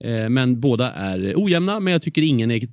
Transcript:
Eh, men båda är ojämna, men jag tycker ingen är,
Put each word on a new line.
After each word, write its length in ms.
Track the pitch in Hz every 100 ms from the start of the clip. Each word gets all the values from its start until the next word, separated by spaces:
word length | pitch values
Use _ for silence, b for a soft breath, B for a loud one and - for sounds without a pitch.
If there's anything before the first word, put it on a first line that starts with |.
Eh, 260 | 117 113 110
men 300 | 127 127 117
båda 320 | 135 117 123
är 420 | - 95 95 98 165
ojämna, 420 | 202 170 190 214
men 140 | 185
jag 80 | 170
tycker 200 | - 156
ingen 300 | 156 123 113
är, 160 | 117 117